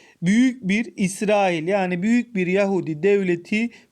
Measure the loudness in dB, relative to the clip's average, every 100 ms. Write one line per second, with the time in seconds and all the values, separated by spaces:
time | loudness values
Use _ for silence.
0 | -20 -6 0 4 4 0 -2 -2 -4 -4
1 | -4 -2 0 2 2 0 -2 -2 -2 -2
2 | 0 0 0 -4 0 0 0 0 -4 -2
3 | 2 2 0 -2 -2 -2 -2 -8 _